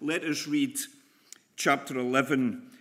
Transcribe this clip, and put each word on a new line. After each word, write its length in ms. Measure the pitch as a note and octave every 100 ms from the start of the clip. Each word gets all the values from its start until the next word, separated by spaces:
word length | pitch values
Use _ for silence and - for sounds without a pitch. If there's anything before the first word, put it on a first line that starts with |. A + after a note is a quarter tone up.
let 220 | C#3+ E3+
us 240 | D#3+ D3 D3
read 320 | D3 C#3 - - - _ _ - - _ -
chapter 400 | - C#3 C3+ C3
eleven 760 | B2 C3 C3 C#3 B2 G2 - -